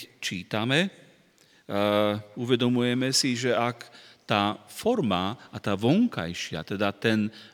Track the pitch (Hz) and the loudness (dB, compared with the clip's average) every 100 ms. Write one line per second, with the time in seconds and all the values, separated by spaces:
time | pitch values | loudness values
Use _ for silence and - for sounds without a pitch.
0 | - - - 95 92 110 117 139 190 - | -14 -10 -8 -8 -6 -4 0 2 0 -4
1 | - _ _ _ _ _ - 101 104 104 | -20 _ _ _ _ _ -6 0 2 4
2 | 104 104 - - 123 123 123 123 120 123 | 2 0 -6 -8 0 2 2 2 0 0
3 | 131 131 135 120 127 113 120 120 - - | 0 0 0 -2 0 0 0 -4 -14 -20
4 | - - - 107 104 107 - - 220 240 | -20 -18 -2 2 2 -2 -10 -6 -2 0
5 | 127 90 95 120 - 107 - 98 113 185 | 2 0 -2 -4 -12 -8 -4 0 4 4
6 | 240 - 85 87 - 82 - 98 101 - | 4 0 -6 -8 -8 -8 -6 -2 -2 0
7 | 113 110 107 - - | 0 2 0 -6 -20